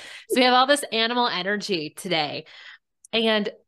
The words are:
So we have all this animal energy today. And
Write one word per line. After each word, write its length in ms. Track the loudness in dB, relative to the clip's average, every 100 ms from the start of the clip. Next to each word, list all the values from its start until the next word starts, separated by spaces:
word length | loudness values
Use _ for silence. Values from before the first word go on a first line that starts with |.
| -20 -18 -4
So 100 | 2
we 60 | 4
have 80 |
all 140 | 6 4
this 180 | 2 0
animal 340 | -2 0 0 -2
energy 680 | -2 -4 -4 -2 -4 -6 -10
today. 480 | -4 -2 -2 -6 -12 -20 -20 -20 _ _ -6
And 380 | -2 0 0 -2 -8